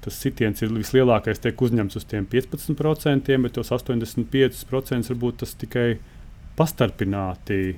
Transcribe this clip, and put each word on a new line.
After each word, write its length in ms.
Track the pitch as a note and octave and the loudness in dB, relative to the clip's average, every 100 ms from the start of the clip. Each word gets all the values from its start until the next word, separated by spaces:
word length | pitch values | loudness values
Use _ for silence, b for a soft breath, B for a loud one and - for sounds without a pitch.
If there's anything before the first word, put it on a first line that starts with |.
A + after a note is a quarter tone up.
tas 120 | - | -10
sitiens 480 | - C3+ B2 A2 G#2 | -4 -4 0 0 0
ir 60 | A2+ | -2
vislielākais, 680 | A2 G#2+ C3 B2+ A2 G#2 G#2+ | -2 2 4 6 4 2 -2
tiek 180 | A#2+ A2 | -2 0
uzņemts 400 | B2 A#2 G#2 G#2+ | 2 2 0 -4
uz 80 | |
tiem 200 | - G#2+ F#2+ | -6 -6 0
piecpadsmit 500 | A#2+ - D3 - D3 | 0 0 -8 -4 -2
procentiem, 640 | D3+ D#3 D#3 C#3 C#3 C3+ | 0 0 2 2 4 2
bet 100 | A#2+ | 2
tos 160 | B2 A#2 | -2 -2
astoņdesmit 600 | B2 - A#2+ A2+ - A#2 | -2 0 -2 -2 -4 -2
piecus 340 | C3+ C3 - | 4 2 2
procentus 460 | - C3 C3 B2+ A2 | -4 -4 -2 -4 -2
varbūt 260 | B2 A#2+ A#2 | -2 -2 -4
tas 160 | A2+ | -10
tikai 440 | - A2+ B2 A#2+ A2 B B B B - - | -10 -6 0 0 0 B B B B -18 0
pastarpināti 1200 | D#3+ - A#2 - G2 G2+ F#2+ F#2 - G2 F#2+ | 0 2 0 2 -2 0 -2 -6 -2 0 0